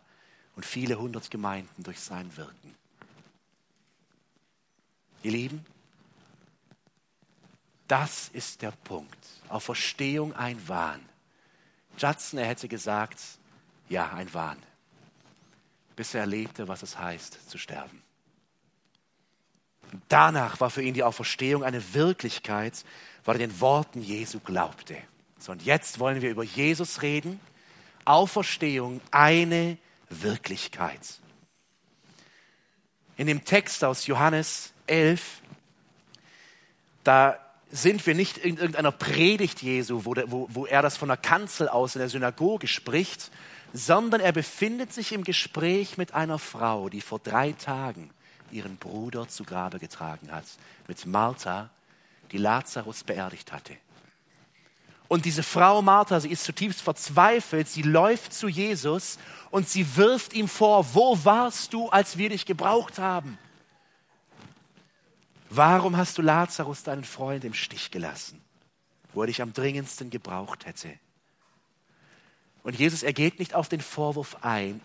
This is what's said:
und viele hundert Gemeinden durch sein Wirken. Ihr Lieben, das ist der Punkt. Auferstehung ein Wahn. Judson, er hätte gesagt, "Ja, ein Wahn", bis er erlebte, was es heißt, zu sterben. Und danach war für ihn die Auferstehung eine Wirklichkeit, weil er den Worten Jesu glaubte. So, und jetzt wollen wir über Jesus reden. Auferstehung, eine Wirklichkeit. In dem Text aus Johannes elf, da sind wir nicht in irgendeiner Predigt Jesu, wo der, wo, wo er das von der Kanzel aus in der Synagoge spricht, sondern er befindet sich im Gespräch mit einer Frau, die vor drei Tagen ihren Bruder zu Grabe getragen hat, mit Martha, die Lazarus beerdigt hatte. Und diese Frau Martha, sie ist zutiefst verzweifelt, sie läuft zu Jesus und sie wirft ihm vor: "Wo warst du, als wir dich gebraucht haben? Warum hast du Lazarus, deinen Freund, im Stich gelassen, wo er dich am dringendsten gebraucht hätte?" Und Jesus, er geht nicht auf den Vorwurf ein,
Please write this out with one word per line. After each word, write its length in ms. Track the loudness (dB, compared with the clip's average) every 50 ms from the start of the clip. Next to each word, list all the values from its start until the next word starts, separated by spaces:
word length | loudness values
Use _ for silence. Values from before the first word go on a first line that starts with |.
| _ _ _ _ _ _ _ _ _ _ -20
und 100 | -16 -14
viele 320 | -10 -8 -6 -4 -4 -4 -4
hundert 280 | -6 -8 -10 -12 -14 -12
Gemeinden 500 | -10 -8 -6 -6 -6 -8 -12 -16 -18 -18
durch 160 | -16 -16 -14 -14
sein 380 | -14 -12 -12 -12 -14 -14 -16
Wirken. 400 | -18 -18 -20 -20 _ -20 -20 -20 _ _ _ _ -20 -20 _ _ -20 -20 _ _ _ _ _ _ _ _ _ _ _ _ _ _ _ _ _ _ _ _ _ _ _ _ _ _ _ _ _ _ _ _ _ _ _ _ _ _ _ -6
Ihr 80 | -4
Lieben, 340 | -4 -4 -6 -8 -10 -12 -16 _ _ _ _ _ _ _ _ _ _ _ _ _ _ _ _ _ _ _ _ _ _ _ _ _ _ _ _ _ _ _ _ _ _ _ _ _ _ _ _ _ _ _ _ 0
das 400 | 0 0 0 -2 -6 -8 -10 -10
ist 340 | -10 -10 -10 -10 -10 -10
der 80 | -12 -12
Punkt. 480 | -12 -12 -14 -12 -12 -12 -12 -16 -20 -20 -20 -20 -20 -20 -14 -10
Auferstehung 840 | -8 -8 -6 -6 -6 -4 -4 -6 -4 -4 -4 -4 -2 -4 -4 -6 -6
ein 340 | -8 -8 -8 -8 -10 -10 -8
Wahn. 320 | -6 -4 -4 -4 -6 -10 -16 -20 _ _ _ _ _ _ _ _ _ _ _ _ _ _ _ _ -10 -4
Judson, 400 | -2 -2 -2 -2 -6 -8 -6 -4
er 80 | -4
hätte 220 | -4 -4 -6 -8 -10
gesagt, 500 | -10 -8 -6 -4 -2 -2 -4 -6 -8 -14 -18 -18 -20 _ _ _ _ _ _ _ _ _ _ -8
"Ja, 240 | -4 -4 -4 -4
ein 200 | -6 -10 -10 -10
Wahn", 300 | -8 -8 -8 -8 -10 -14 -18 _ _ _ _ _ _ _ _ _ _ _ _ _ _ _ _ _ _ _ _ _ _ _ _ _ -14
bis 180 | -12 -10 -6 -4
er 60 | -4
erlebte, 480 | -4 -4 -4 -6 -6 -8 -10 -12 -10 -10
was 140 | -10 -12
es 160 | -12 -14 -12 -10
heißt, 520 | -10 -10 -10 -10 -14 -18 -20 -20 -20 -18
zu 80 | -16 -16
sterben. 440 | -14 -12 -12 -14 -14 -16 -18 -20 _ _ _ _ _ _ _ _ _ _ _ _ _ _ _ _ _ _ _ _ _ _ _ _ _ _ _ _ _ _ _ _ _ _ _ _ -20 -20
Und 100 | -20 -10 -2 4
danach 520 | 6 8 8 6 6 2 -2 -2 -2 -2
war 100 | -2 -2
für 120 | 0 -2
ihn 120 | -4 -2 0
die 80 | 0
Auferstehung 600 | 0 0 0 -2 -6 -6 -4 -2 -2 0 0 0 0
eine 300 | -2 -4 -6 -6 -2 0
Wirklichkeit, 920 | 2 2 2 2 0 -4 -8 -8 -8 -6 -4 -4 -4 -4 -6 -8 -10 -14 -16 -20 -20 -20 -20 -20 -8 -2
weil 100 | -2 0
er 120 | 0 -2
den 140 | -4 -2 0
Worten 400 | 2 4 4 4 2 -2 -8 -10
Jesu 400 | -8 -6 -6 -6 -6 -8 -10 -10
glaubte. 560 | -8 -4 -2 -2 -2 -4 -6 -14 -16 -16 -16 -16 -16 -20 _ _ _ _ _ -18
So, 140 | -14 -14
und 100 | -12 -4
jetzt 360 | 0 2 2 2 0 -4 -4 -2
wollen 240 | -2 -2 0 0
wir 80 | -2 -2
über 140 | -2 -4 -6
Jesus 580 | -6 -2 0 0 0 0 0 -2 -6 -6 -4
reden. 380 | -2 -2 -2 -2 -4 -6 -10 -12 -16 -20 _ _ _ _ -20 -20 -20 -20 _ -2 4
Auferstehung, 960 | 6 6 6 6 4 2 -2 -2 -2 -2 -2 -2 -2 0 -2 -2 -4 -6 -10 -4 4
eine 640 | 6 8 8 8 8 6 4 4 2 2 0 0 -4 -6 _ _ _ _ _ -16
Wirklichkeit. 1120 | -12 -6 -4 -4 -4 -4 -6 -8 -8 -8 -10 -10 -8 -6 -6 -6 -6 -10 -14 -16 -16 -18 _ -20 _ _ _ _ _ _ _ _ _ _ _ _ _ _ _ _ _ _ -20 _ _ _ _ _ _ _ _ _ _ _ _ _ _ _ _ _ -8
In 100 | -2 0
dem 180 | 0 0 0 2
Text 400 | 4 4 4 4 2 -2 0 0
aus 220 | 0 0 0 -2
Johannes 640 | 0 2 4 4 4 4 2 0 -2 -4 -6 -8 -12 _ _ -4
elf, 560 | 0 2 4 4 4 4 2 -2 -10 -16 -18 -20 -20 -20 -20 _ _ _ _ _ _ _ _ _ _ _ -20 _ _ _ -20 -20 -20 -20 _ _ _ _ _ _ _ _ _ 4
da 340 | 8 8 8 8 6 4 0 -8 -20 _ _ _ -10
sind 360 | -2 2 4 4 4 4 2
wir 80 | 2 2
nicht 240 | 2 2 -2 -2 -4
in 180 | -4 -4 -2
irgendeiner 360 | -2 -2 -2 0 2 2 0
Predigt 680 | 0 0 -4 -2 2 4 4 4 4 4 0 -2 -2 -4
Jesu, 420 | -4 -2 0 0 -2 -2 -4 -4 -4
wo 100 | -4 -2
der, 160 | -2 -2 -4
wo, 160 | -4 -6 -6 -6
wo 140 | -8 -8 -2
er 160 | 2 4 4
das 160 | 4 4 0
von 120 | -2 -2 -2
der 80 | -2
Kanzel 520 | 0 2 2 2 2 2 -2 -4 -2 0 2
aus 280 | 2 2 0 0 -2
in 40 | -4
der 80 | -4 -4
Synagoge 600 | -2 -2 -2 -2 -2 0 0 0 0 0 -2 -4
spricht, 640 | -4 -4 -4 -2 0 0 0 -2 -4 -12 -14 -16 -18 -20 -20 -20 -20 -20 -18 -12
sondern 480 | -10 -2 4 4 4 4 4 2 2 4
er 120 | 4 4
befindet 600 | 2 2 -2 -4 -4 -2 -2 -2 -2 -4 -8 -8
sich 200 | -8 -8 -8 -6
im 120 | -6 -6 -4
Gespräch 720 | -2 -2 -2 -4 -4 -4 -2 0 0 0 0 -2 -4 -6
mit 180 | -8 -6 -4 -2
einer 240 | -2 -2 -2 -4 -6
Frau, 500 | -8 -10 -6 -2 -2 0 0 -2 -4 -6
die 120 | -8 -10
vor 180 | -10 -10 -10 -10
drei 340 | -6 -2 0 0 0 0
Tagen 580 | -2 -6 -8 -8 -6 -6 -6 -8 -8 -10 -14 -18 -20 _ _ _ _ -20 -20 -14
ihren 240 | -12 -10 -10 -10 -12
Bruder 520 | -14 -12 -10 -10 -8 -8 -8 -8 -8 -8 -8
zu 160 | -10 -10 -10
Grabe 340 | -8 -6 -6 -6 -6 -8 -10
getragen 520 | -14 -14 -12 -10 -10 -10 -10 -12 -14 -12
hat, 140 | -12 -12 -12 -14 -20 -20 -20 -20 -20 -20 -16
mit 200 | -16 -14 -12 -6
Martha, 640 | -2 0 2 2 0 -2 -4 -6 -6 -6 -6 -8 -12 _ _ _ _ _ _ _ _ _ _ _ -8
die 80 | -4 0
Lazarus 640 | 2 2 2 2 0 -4 -8 -10 -10 -10 -12 -10
beerdigt 480 | -8 -6 -6 -6 -6 -8 -10 -12 -16 -16
hatte. 260 | -16 -16 -16 -16 -20 -20 _ _ _ -20 _ _ _ _ _ _ _ _ _ _ _ _ _ _ _ _ _ _ -20 _ _ 0
Und 140 | 2 2 2
diese 160 | 0 -2 -2
Frau 400 | -2 0 4 8 8 8 8 8
Martha, 380 | 8 8 8 8 8 6 2 0
sie 100 | 0 0
ist 120 | -4 -4
zutiefst 380 | -4 -4 -4 -4 -4 -4 -4 -4
verzweifelt, 880 | -2 -2 -2 -2 -2 2 6 6 6 6 6 2 0 -2 -2 -2 -2 -2
sie 140 | -2 -2
läuft 500 | 2 4 6 6 6 6 4 0 -4 -8
zu 160 | -8 -4 -4 -4
Jesus 720 | -2 -2 -2 -2 -2 -2 -2 -2 -2 -2 -4 -6 -8 -10 -14 -20 -20 -20 -10 -4
und 180 | -2 0 0 0
sie 300 | 0 0 0 2 6 8
wirft 340 | 8 8 8 4 0 -2
ihm 160 | -2 -2 -2 0
vor: 460 | 2 4 6 8 8 8 6 6 6
"Wo 280 | 6 8 8 6 6
warst 520 | 8 6 8 6 6 2 0 -4 -6 -6 -4
du, 160 | -4 0 4
als 260 | 4 4 4 4 0
wir 140 | -2 -2 -2
dich 160 | -2 -4 -2
gebraucht 520 | -4 -2 0 2 2 4 2 2 -2 -6 -4
haben? 380 | -2 -2 -2 -2 -6 -8 -12 -16 -18 -20 _ -20 _ _ _ _ _ _ _ _ _ _ _ _ _ _ _ -20 -20 -20 -20 _ _ _ _ _ _ _ _ _ _ _ _ _ _ _ _ _ _ -2
Warum 480 | 4 6 8 8 8 6 4 2 2 0
hast 180 | 0 0 0
du 60 | 2
Lazarus, 600 | 4 4 4 4 2 0 -2 -6 -6 -6 -8 -10
deinen 220 | -8 -8 -8 -8 -8
Freund, 400 | -12 -8 -6 -6 -4 -4 -4 -6
im 80 | -6
Stich 380 | -6 -6 -8 -8 -8 -10 -10 -10
gelassen, 520 | -8 -8 -8 -8 -8 -10 -12 -14 -16 -20 _ _ _ _ _ _ _ _ _ _ _ _ _ _
wo 80 | -6 -4
er 60 | -4
dich 160 | -2 -2 -4
am 100 | -6 -6
dringendsten 560 | -6 -4 -4 -2 -2 -4 -6 -8 -10 -10 -10 -10
gebraucht 560 | -10 -10 -10 -8 -8 -8 -8 -10 -12 -12 -14
hätte?" 340 | -16 -14 -14 -14 -16 -16 -20 _ _ _ _ _ _ _ _ _ _ _ _ _ _ _ _ _ _ _ _ _ _ _ _ _ _ _ _ _ _ _ _
Und 160 | -10 -6 -2 2
Jesus, 240 | 2 2 2 0
er 100 | -2 -2
geht 260 | 0 2 2 0 0 -2
nicht 140 | -6 -2
auf 160 | -2 -2 -2 -2
den 140 | -4 -6
Vorwurf 560 | -6 -6 -6 -4 -2 -2 -2 -4 -6 -10 -10 -6
ein, 400 | -4 -2 -2 -2 -2 -4 -6 -10